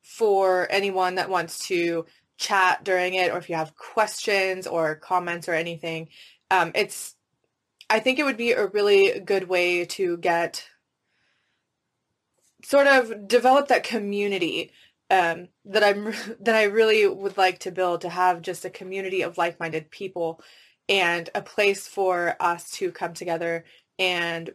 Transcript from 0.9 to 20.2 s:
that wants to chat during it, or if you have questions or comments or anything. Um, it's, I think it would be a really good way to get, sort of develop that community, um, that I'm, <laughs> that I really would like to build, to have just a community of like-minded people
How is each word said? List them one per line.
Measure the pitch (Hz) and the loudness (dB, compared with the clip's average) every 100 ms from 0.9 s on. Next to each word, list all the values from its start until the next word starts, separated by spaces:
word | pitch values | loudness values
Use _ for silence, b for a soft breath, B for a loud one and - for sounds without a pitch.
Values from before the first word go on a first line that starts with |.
| 190 185 185 | 0 0 0
that | 180 | -2
wants | 185 165 - - | -2 -2 -10 -4
to | 180 170 165 165 b _ _ | -2 -2 -4 -8 b _ _
chat | - 196 185 - | -2 2 2 0
during | - 185 180 | 0 0 0
it, | 185 180 | 0 0
or | 156 | -2
if | 165 | -6
you | 165 | -6
have | 160 _ | -6 _
questions | - - 214 - - 196 190 185 180 | -6 -2 -2 -2 -2 0 0 -4 -4
or | 170 160 156 | -2 -2 -4
comments | - 180 175 170 165 | -2 -2 -2 -8 -4
or | |
anything. | 165 170 165 170 160 165 B B B _ | -4 -4 -8 -8 -8 -12 B B B _
Um, | 190 165 | 0 2
it's, | - 208 - - _ _ _ _ _ _ _ - | -2 -4 -6 -14 _ _ _ _ _ _ _ -2
I | 220 | 0
think | 233 262 | 2 0
it | 285 | -2
would | 220 | 0
be | 233 | 0
a | - 196 | 0 0
really | 208 208 196 196 - | 2 4 6 6 2
good | 180 196 180 | -2 -2 0
way | 180 175 175 170 | 0 2 0 -4
to | - 185 170 | -4 -4 -2
get, | 175 170 165 - - _ _ _ _ _ _ _ _ _ _ _ _ _ _ _ _ _ _ _ | 0 0 -2 -6 -18 _ _ _ _ _ _ _ _ _ _ _ _ _ _ _ _ _ _ _
sort | - 277 277 | 2 4 6
of | 269 233 214 196 | 4 2 -8 2
develop | 240 247 277 277 | 4 6 4 4
that | 233 | 0
community, | - 226 202 202 202 196 170 - - b b _ _ | 0 -6 -4 -2 -2 0 -2 -4 -8 b b _ _
um, | 190 170 165 180 _ 202 | 2 2 -2 -10 _ -2
that | 202 | 2
I'm, | 208 202 208 214 202 | 2 2 -4 -8 -10
<laughs> | - | -4
that | 202 220 | 0 2
I | |
really | 208 214 220 214 202 | 4 4 4 6 4
would | 196 196 196 | 2 -6 2
like | 185 180 | 2 2
to | 190 | -8
build, | 175 180 170 | -2 0 0
to | 175 | -4
have | 175 185 170 | 2 2 2
just | 165 170 - | -4 -8 -10
a | |
community | - 185 190 190 190 | -12 -10 -8 -4 -4
of | 165 170 | -4 -2
like-minded | 170 170 165 156 156 | -4 -2 -8 -8 -10
people | - 196 185 | -12 -10 -6